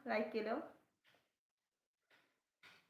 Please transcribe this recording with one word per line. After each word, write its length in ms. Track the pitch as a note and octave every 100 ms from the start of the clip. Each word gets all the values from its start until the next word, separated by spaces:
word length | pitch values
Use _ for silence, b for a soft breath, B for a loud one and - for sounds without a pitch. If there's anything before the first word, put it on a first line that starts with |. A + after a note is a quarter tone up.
| A#3+
लाईक 260 | G#3+ -
केलं. 280 | A3 G#3 C4 - - _ _ _ _ _ _ _ _ _ _ _ _ _ - _ _ _ _ - -